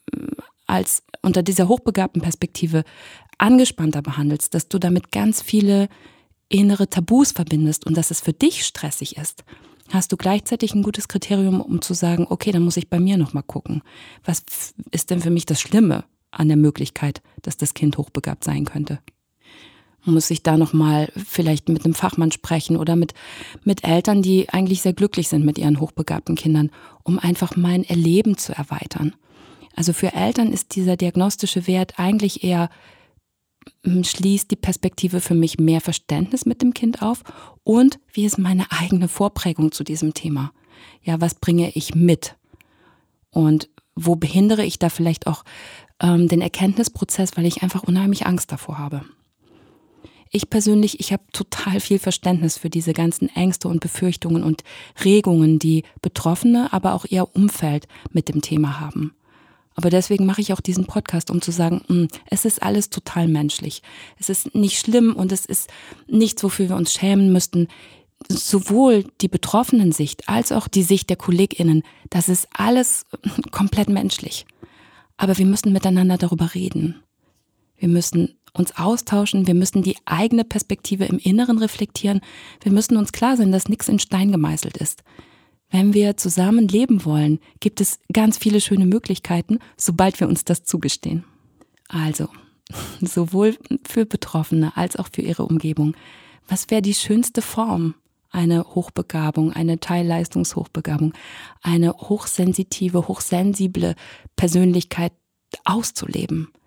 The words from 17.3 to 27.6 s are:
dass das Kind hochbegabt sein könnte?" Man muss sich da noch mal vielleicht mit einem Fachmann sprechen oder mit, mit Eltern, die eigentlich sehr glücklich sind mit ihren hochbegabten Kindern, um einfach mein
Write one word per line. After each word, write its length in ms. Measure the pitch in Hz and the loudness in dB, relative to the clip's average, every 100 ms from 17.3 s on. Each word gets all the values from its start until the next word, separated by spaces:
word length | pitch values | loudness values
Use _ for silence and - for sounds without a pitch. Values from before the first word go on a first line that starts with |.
| - | -14
dass 140 | - - | -10 -6
das 180 | 143 | -6
Kind 240 | - 151 147 | -2 -2 -2
hochbegabt 460 | 143 - 143 139 | -6 -6 -8 -6
sein 200 | - 147 | -4 -4
könnte?" 360 | 147 147 147 147 _ - _ _ _ - - _ _ _ | -4 -6 -8 -8 _ -20 _ _ _ -20 -20 _ _ _
Man 100 | - | 2
muss 140 | 160 160 | 2 2
sich 140 | 160 | -2
da 160 | - 160 | 2 2
noch 160 | 160 | 4
mal 360 | 156 151 151 151 - | 2 4 2 0 -6
vielleicht 540 | 202 - 160 151 - | -8 -2 0 0 0
mit 140 | 160 | 0
einem 100 | 165 | 0
Fachmann 360 | 160 185 - 160 | 0 -2 0 0
sprechen 460 | - - 165 - 165 | -2 -4 -4 0 -2
oder 180 | 156 | 0
mit, 200 | 170 160 - - - - - | 0 0 -4 -20 -18 -18 -6
mit 200 | 202 196 | -2 0
Eltern, 360 | - 170 214 202 | 2 2 2 2
die 300 | 185 190 190 | 4 2 2
eigentlich 320 | 185 185 185 | 0 0 0
sehr 100 | 190 | 0
glücklich 360 | 175 208 180 165 | 0 0 0 -2
sind 180 | 156 151 | 2 2
mit 120 | 151 | 2
ihren 220 | 147 147 | 0 0
hochbegabten 560 | 156 - 156 156 - 165 | -2 -6 -6 -6 -4 -2
Kindern, 340 | 160 156 147 - - - | 2 2 2 -4 -20 -10
um 140 | - 180 | -2 0
einfach 380 | 175 175 180 | 0 0 -2
mein 280 | - | 0